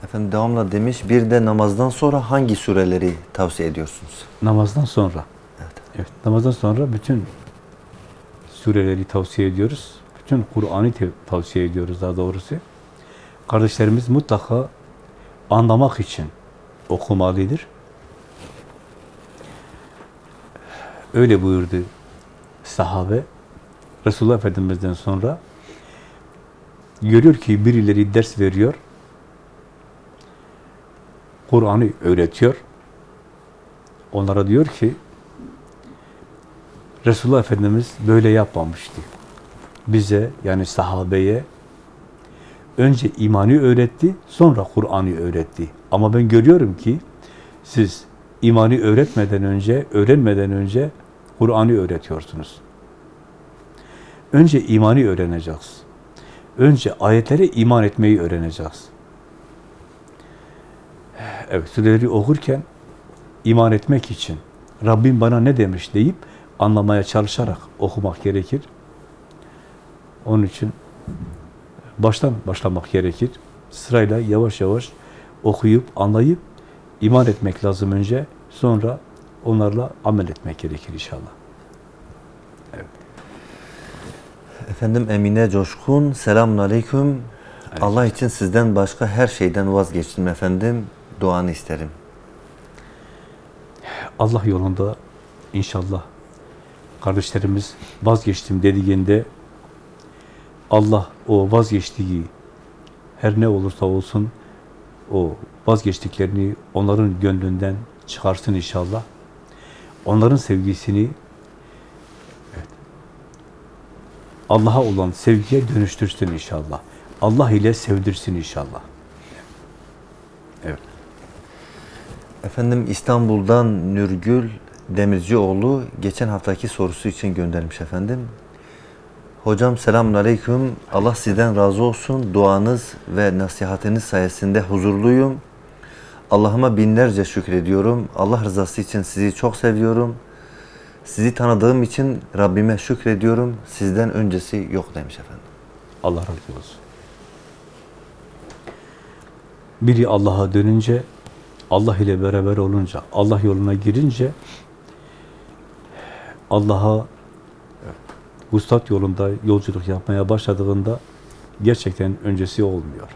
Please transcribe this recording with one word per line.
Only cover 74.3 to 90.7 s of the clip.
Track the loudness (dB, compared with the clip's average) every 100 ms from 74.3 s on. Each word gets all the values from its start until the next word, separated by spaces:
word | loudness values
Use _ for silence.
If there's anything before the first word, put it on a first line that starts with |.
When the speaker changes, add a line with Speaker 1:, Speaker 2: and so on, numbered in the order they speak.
| 2 0 0
Speaker 2:
yavaş | -2 -2 -4 -18 -20 -20 -20 -4
okuyup, | -2 0 4 2 2 -4
anlayıp | 0 2 2 0 -4 -20 -20 -20 -20 -4
iman | 2 4 4
etmek | 0 -4 -4
lazım | -4 -2 -2
önce. | -2 -2 -4 -6 -16 -20
Sonra | -4 0 0 -2 -6 -14 -20 -20 -12
onlarla | -2 0 0 -2 -6 -4
amel | 0 0 -2
etmek | -8 -12 -10
gerekir | -10 -10 -14
inşallah. | -14 -14 -14 -16 -20 -20 -20 -20 -20 -20 -20 -20 -20 -20 -20 -20 -20 -20
Evet. | -20 -20 -20 -20 -20 -20 -20 -20 -20 -20 -20 -20 -20 -20 -20 -20 -20 -20 -20 -14
Speaker 1:
Efendim, | -6 0 0 0
Emine | 0 2 2 2
Coşkun, | 2 -2 -6 0 2 2
"Selamun | -2 2 4 4 2
aleyküm. | 0 0 0 0
Speaker 2:
Aleyküm. | 0 -2 -8 -18 -20 -20 -16 -4
Speaker 1:
Allah | 0 2 0
için | 0 -4
sizden | -2 0 2 2 2
başka | 0 -2 -4
her | 0 0
şeyden | 0 -2 0 0
vazgeçtim | 2 0 -2 -6 -4 -4
efendim. | -2 -4 -2 -2